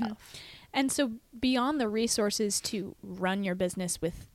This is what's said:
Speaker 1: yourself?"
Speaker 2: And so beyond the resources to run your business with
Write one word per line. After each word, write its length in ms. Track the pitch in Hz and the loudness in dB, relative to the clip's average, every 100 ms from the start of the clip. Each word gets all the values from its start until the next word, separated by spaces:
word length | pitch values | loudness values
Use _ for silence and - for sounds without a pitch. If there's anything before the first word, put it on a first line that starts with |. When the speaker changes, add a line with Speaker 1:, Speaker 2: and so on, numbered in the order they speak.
Speaker 1:
yourself?" 140 | 220 214 - - - - - | -4 -6 -14 -18 -16 -18 -4
Speaker 2:
And 180 | - 269 | 0 2
so 220 | - 277 226 - 240 | 2 0 0 -12 -2
beyond 400 | 254 254 247 302 | 2 4 4 2
the 60 | 220 | 2
resources 680 | 220 226 - 208 - 208 - | 2 2 2 2 2 0 0
to 340 | - 214 190 - | -2 -4 -4 -10
run 420 | 202 185 185 196 | -12 -2 0 0
your 120 | 196 180 | 0 0
business 460 | 180 190 175 - | 0 0 -4 -2
with 260 | 165 - - | -2 -4 -14